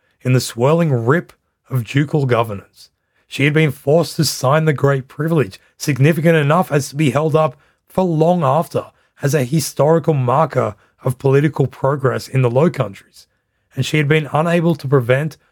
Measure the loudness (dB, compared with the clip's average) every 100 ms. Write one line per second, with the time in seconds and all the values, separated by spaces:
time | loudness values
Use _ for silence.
0 | _ _ 0 0 0 -2 2 2 0 0
1 | 2 0 0 _ _ _ -6 -6 -2 -2
2 | 0 0 0 0 -2 -6 -14 _ -20 _
3 | _ _ _ -2 0 2 0 -2 0 0
4 | 0 -2 -4 -2 0 0 0 0 0 0
5 | -6 -8 -2 -2 -2 -6 _ -12 -4 0
6 | 2 2 2 2 2 0 0 -2 -4 -2
7 | 0 0 0 0 0 -4 _ _ _ -2
8 | 0 2 2 2 2 0 -2 -6 -8 _
9 | _ _ -2 -2 0 -2 -2 0 2 2
10 | 2 0 0 0 0 -2 -4 -6 _ _
11 | -6 -2 2 2 2 0 -4 -2 -2 0
12 | -2 -2 -4 -2 0 2 0 0 -6 -8
13 | -20 -20 -20 _ _ _ _ -8 -4 -2
14 | 0 0 0 -2 0 0 0 -2 0 0
15 | 2 0 -2 -10 _